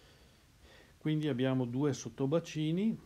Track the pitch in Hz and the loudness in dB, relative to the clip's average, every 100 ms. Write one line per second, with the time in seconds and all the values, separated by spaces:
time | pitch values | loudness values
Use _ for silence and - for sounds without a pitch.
0 | - - - - - - - - - - | -20 -20 -20 -20 -20 -20 -20 -20 -20 -6
1 | 156 156 151 123 131 131 120 127 143 135 | -2 0 0 2 2 2 0 0 0 0
2 | 117 - 135 165 165 151 156 175 220 180 | -6 -2 0 0 -2 -4 -2 0 0 -2